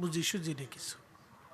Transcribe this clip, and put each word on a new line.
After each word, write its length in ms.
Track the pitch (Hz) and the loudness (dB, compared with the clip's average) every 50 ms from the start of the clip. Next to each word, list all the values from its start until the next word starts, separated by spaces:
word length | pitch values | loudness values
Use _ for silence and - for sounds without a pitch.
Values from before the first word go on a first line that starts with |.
বুঝি 220 | 175 170 156 170 160 | 0 2 4 4 4
সুঝি 320 | - - 196 160 165 151 131 | 4 2 2 0 0 0 -2
না 60 | 139 120 | -4 -6
কিছু।" 260 | - - - - - - - - - - - - - - - - | -8 -8 -8 -8 -8 -8 -12 -20 -20 -20 -20 -20 -20 -20 -20 -20